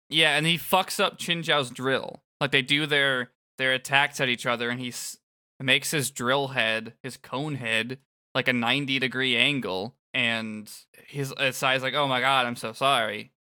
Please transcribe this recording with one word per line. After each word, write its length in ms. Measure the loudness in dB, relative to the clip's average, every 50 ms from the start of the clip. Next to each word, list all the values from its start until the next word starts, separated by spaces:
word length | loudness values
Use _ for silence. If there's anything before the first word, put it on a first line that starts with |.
| _ -2
Yeah, 280 | 2 4 4 4 4 4
and 80 | 4
he 120 | 2 2 0
fucks 420 | 0 2 2 2 2 2 0 0 0
up 160 | 0 -2 -4
Qin 200 | -4 -4 -4 -2 0
Zhao's 260 | 0 2 2 0 -2
drill. 540 | -4 -4 -2 0 0 0 -2 -4 -10 -14 _ _ _ -4
Like, 120 | -2 2
they 100 | 2 2
do 240 | 2 2 2 2 2
their, 460 | 2 2 2 4 2 2 0 -2 -6 _ _ _ _ _ -2
their 160 | 0 0 0
attacks 480 | 0 0 2 2 2 2 2 0 -2
at 80 | 0 0
each 160 | 0 -2 -2
other, 240 | -2 -2 -2 -2 -4
and 100 | -4 -4
he 80 | -6 -8
s-, 280 | -8 -10 -12 -12 -14 -16 _ _ _ _ _ _ _ -4
makes 320 | 0 2 2 2 2 0
his 180 | -2 0 0 -2
drill 380 | -4 -4 0 2 2 2 0 0
head, 440 | 0 0 0 0 0 -2 -4 -8 -12 _ -14
his 140 | -14 -14 -14
cone 380 | -14 -8 -6 -6 -4 -4 -6
head, 440 | -6 -4 -2 0 0 0 -2 -6 -12 _ _ _ _ _ _ -4
like, 140 | -2 0 2
a 60 | 2
ninety 440 | 2 2 2 0 0 0 -2 -2 0
degree 360 | -2 -2 -2 0 0 2 4
angle, 600 | 4 4 4 2 0 -2 -2 -2 -4 -4 -6 -8 _ _ _ -4
and 580 | 0 0 0 0 -2 -4 -6 -8 -10 -12 -14 -18 -20 -20 _ _ -20 -20 -12
his, 260 | -8 -8 -6 -6 -4
uh, 180 | -2 -2 -2
Sai's 320 | -2 0 0 0 0 0 0
like, 100 | 0 0
"Oh 140 | 0 2 2
my 140 | 2 2
god, 240 | 2 4 4 4 2
I'm 100 | 0 -2
so 160 | -6 -6 -8 -4
sorry, 600 | 0 2 2 4 2 2 0 -4 -6 -10 -12 _ _